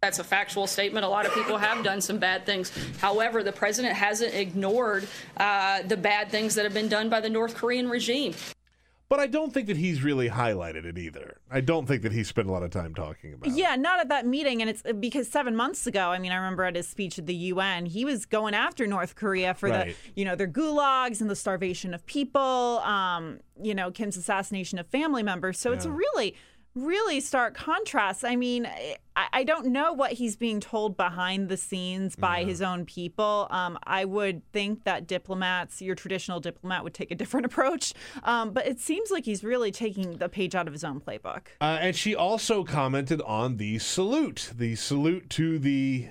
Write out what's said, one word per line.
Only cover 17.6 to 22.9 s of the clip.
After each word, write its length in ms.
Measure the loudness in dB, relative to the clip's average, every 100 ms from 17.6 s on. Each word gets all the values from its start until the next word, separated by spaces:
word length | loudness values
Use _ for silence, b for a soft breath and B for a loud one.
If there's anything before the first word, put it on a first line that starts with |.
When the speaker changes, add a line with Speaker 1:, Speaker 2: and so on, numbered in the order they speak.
Speaker 3:
N, 240 | 0 0
he 220 | -2 -2 0
was 180 | -2
going 300 | 0 0 2
after 320 | 2 0 0 0
North 280 | 0 -2
Korea 380 | -2 0 2 2
for 160 | 2 2
Speaker 2:
Right. 200 | 2 0
Speaker 3:
the, 60 | -4 B -4
you 60 |
know, 100 | -2
their 140 | 0 0
gulags 720 | 0 2 4 4 4 2 0
and 80 | -2
the 80 | -2
starvation 560 | -2 0 -2 -2 -6
of 140 | -8 -6
people, 340 | -4 2 2 4 4 2 2
um, 560 | 2